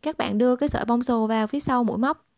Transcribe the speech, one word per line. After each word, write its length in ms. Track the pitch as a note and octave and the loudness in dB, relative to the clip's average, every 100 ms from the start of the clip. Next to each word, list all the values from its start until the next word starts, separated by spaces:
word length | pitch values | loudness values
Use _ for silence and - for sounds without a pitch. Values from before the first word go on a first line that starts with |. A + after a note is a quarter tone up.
Các 140 | D4+ D#4+ | -6 -4
bạn 220 | - G#3 | -2 2
đưa 180 | B3 B3 | 2 2
cái 120 | D4 | 0
sợi 160 | A#3+ | -2
bông 180 | A#3 A#3+ | 0 0
xù 240 | B3 A#3 A3 | 2 0 2
vào 200 | A3 G#3+ | 0 -2
phía 140 | C#4+ | -4
sau 240 | - B3 | 0 0
mũi 140 | A3+ G3+ | 0 0
móc. 280 | C4 D#4 _ | -2 -2 _